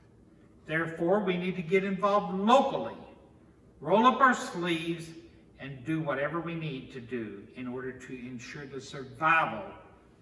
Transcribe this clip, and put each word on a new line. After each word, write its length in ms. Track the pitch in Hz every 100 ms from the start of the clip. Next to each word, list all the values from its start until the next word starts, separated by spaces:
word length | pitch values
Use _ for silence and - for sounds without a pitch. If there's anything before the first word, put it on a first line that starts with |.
| - - - - - - -
Therefore, 520 | 160 160 165 170 208
we 180 | 185 175
need 180 | 185 180
to 40 |
get 220 | 156 190
involved 560 | 196 185 202 202 180 190
locally, 580 | 208 262 - - - - - - - - - - - -
roll 240 | 143 196 247
up 160 | 226
our 120 | 247
sleeves, 760 | 240 - 180 175 165 165 165 - - - - - -
and 260 | 139 131 120
do 160 | 160
whatever 380 | 156 135 143 165
we 140 | 165
need 380 | 165 156 131 117
to 60 | 131
do 440 | 113 123 104 98 107 -
in 120 | 127
order 240 | 127 127
to 220 | - -
ensure 520 | 127 123 123 - 147 139
the 160 | 135
survival 840 | - 143 123 120 160 165 143 110 98 - - - - _